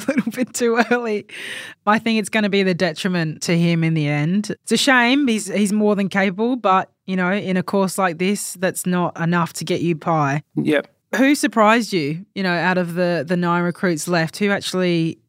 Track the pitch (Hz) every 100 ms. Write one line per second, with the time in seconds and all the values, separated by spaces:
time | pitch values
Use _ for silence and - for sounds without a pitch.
0 | - 285 226 247 254 - 240 233 220 240
1 | 233 208 - - - - - - 208 214
2 | 226 220 196 220 208 202 190 170 180 156
3 | 190 180 160 - - 170 170 165 160 160
4 | 147 147 151 202 208 - - 220 269 254
5 | 240 269 269 220 180 180 208 214 208 202
6 | 196 202 196 190 233 254 202 185 - _
7 | - 185 180 202 185 185 - 196 185 -
8 | 185 160 185 202 - 180 180 - 180 180
9 | 170 - 165 175 160 - 160 175 170 160
10 | 180 160 143 147 - 151 151 143 - _
11 | - 196 269 294 269 226 208 233 214 180
12 | 143 165 - 196 185 175 175 180 170 170
13 | 175 170 151 180 175 175 175 - 185 156
14 | 170 175 160 - 202 202 - 185 180 170
15 | 165 -